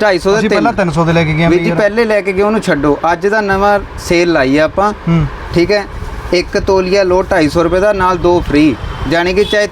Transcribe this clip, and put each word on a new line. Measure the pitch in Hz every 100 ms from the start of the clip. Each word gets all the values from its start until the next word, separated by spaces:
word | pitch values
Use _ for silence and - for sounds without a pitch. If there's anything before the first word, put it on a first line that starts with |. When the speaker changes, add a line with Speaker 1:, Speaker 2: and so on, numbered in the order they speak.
Speaker 1:
ਢਾਈ | 208 180
ਸੌ | 190
ਦੇ | 214
Speaker 2:
ਅਸੀਂ | 214
Speaker 1:
ਤਿੰਨ। | 208
Speaker 2:
ਪਹਿਲਾਂ | 220
ਤਿੰਨ | 202 180
ਸੌ | 151
ਦੇ | 160
ਲੈ | 165
ਕੇ | 160
ਗਏ | 156
ਆ | 165
Speaker 1:
ਵੀਰ | 175
Speaker 2:
ਬਾਈ |
Speaker 1:
ਜੀ, | 170
Speaker 2:
ਯਾਰ। | 170
Speaker 1:
ਪਹਿਲੇ | 208 214
ਲੈ | 226 208
ਕੇ | 190
ਗਏ, | 190
ਉਹਨੂੰ | 208 220
ਛੱਡੋ, | - 147 147 143 160
ਅੱਜ | 170 196
ਦਾ | 214
ਨਵਾਂ | 202 190 202 202 - -
ਸੇਲ | - 170 175
ਲਾਈ | 160 131 143
ਆ |
ਆਪਾਂ। | 156 - 208
Speaker 2:
ਹੂੰ। | 208 - 165 143 - -
Speaker 1:
ਠੀਕ | 170 170
ਹੈ, | 208 196 - - - -
ਇੱਕ | 175 - 202
ਤੋਲੀਆ | - 190 185 196
ਲਓ | 185 185
ਢਾਈ | 185 190 151
ਸੌ | 170
ਰੁਪਏ | 165 185
ਦਾ, | 208
ਨਾਲ | 202 185 180
ਦੋ | 175 175
ਫ੍ਰੀ। | - 147 311 - - - 262
ਜਾਣੀ | 165 180
ਕਿ | 185
ਚਾਹੇ | 202 208 208